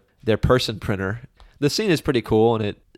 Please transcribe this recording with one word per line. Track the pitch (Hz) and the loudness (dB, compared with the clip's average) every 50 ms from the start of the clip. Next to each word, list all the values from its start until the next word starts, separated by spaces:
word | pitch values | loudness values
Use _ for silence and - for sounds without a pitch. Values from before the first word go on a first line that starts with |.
| _ _ _ _ - | _ _ _ _ -2
their | 110 107 - | -2 -2 0
person | - - 127 123 - - 113 92 | 2 2 2 2 2 -2 -8 -8
printer. | - - 107 92 98 95 107 120 - - _ _ - - _ - | -6 -6 -4 -4 -4 -6 -6 -8 -12 -18 _ _ -20 -20 _ -2
The | 139 143 | -2 -2
scene | - - 220 208 | 0 0 0 0
is | 165 - | 0 0
pretty | - - 139 120 107 | 0 0 -2 -2 0
cool, | - 113 107 110 117 117 | 0 2 4 4 4 2
and | 110 107 | 0 -2
it | 104 - _ _ _ _ | -4 -6 _ _ _ _